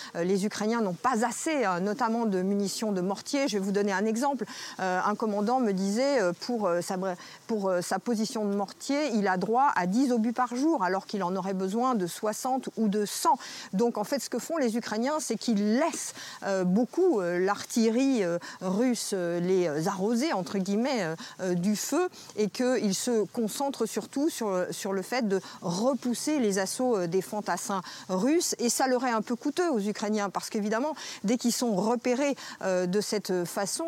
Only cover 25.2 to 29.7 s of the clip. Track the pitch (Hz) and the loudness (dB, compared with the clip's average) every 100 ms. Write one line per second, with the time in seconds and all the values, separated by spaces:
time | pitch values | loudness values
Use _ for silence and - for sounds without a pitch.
25.2 | 220 190 - - 156 175 240 277 247 226 | 0 0 -2 -8 -4 0 0 0 -2 -2
26.2 | - 302 220 196 190 - 254 220 175 190 | 0 2 2 2 0 0 0 2 2 0
27.2 | 180 214 202 180 - 196 - - - 185 | -2 -4 -2 -4 -2 -4 -4 -12 -4 0
28.2 | 240 330 - - 233 - 269 254 254 226 | 2 2 2 0 0 2 2 2 2 0
29.2 | - 240 294 285 349 | 0 -2 -2 0 2